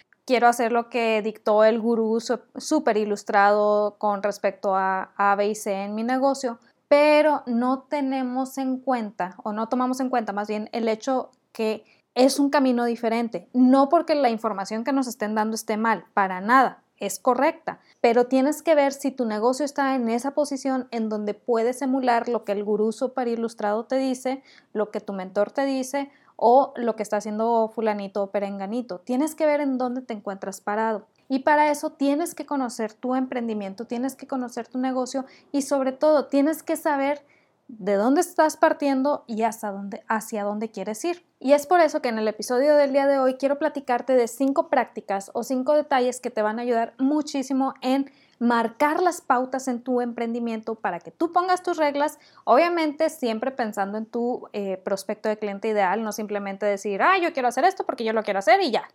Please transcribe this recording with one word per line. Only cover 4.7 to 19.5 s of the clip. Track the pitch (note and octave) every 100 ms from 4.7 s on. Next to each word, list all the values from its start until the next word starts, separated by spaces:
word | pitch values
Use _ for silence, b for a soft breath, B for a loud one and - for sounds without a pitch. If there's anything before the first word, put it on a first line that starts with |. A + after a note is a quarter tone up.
| F#3+
a | F#3+ F#3+ - -
A, | G3+ G3+
B | G#3
y | G#3+
C | A3
en | G3 G3+ G#3+
mi |
negocio. | A#3 C4 C4+ C4+ C4 A#3 b _ -
Pero | C#4+ D4 D4+ D#4 C#4+ -
no | A#3 B3+ C4
tenemos | - D4+ C4+ C4 B3+ B3 B3+ C#4
en | C4 B3+
cuenta, | C4 B3+ G#3 - F#3 F#3+
o | A3
no | G#3 A3+
tomamos | B3+ B3+ B3+
en | B3+
cuenta | B3+ G#3+
más | G3 G#3
bien | G#3+ G#3+
el | A#3 A3+
hecho | A3 C4+ C4 - _ _
que | - A3 A3 b b _ -
es | C4 C4+
un | C#4+
camino | D4 C4 A#3+ A#3+
diferente. | A#3 A#3 A3+ A#3 F3+ -
No | B3+ B3+ C4+ C#4
porque | E4+ E4 D4
la | C4+
información | A3+ A3+ G3 F#3+ A3
que | A#3
nos | C#4 B3+
estén | A#3 G#3 A3
dando | G#3+ A3
esté | - G#3+
mal, | A3+ G3+ -
para | - F#3+ F#3
nada, | G3+ C4 A#3+ - _ -
es | G3+ -
correcta. | - B3 D4 D#4+ - F3 b _
Pero | A#3+ A#3 B3
tienes | C4 C4+ D4+
que | - D4+
ver | C#4
si | C#4 C#4
tu | C4+ A#3
negocio | G#3+ A#3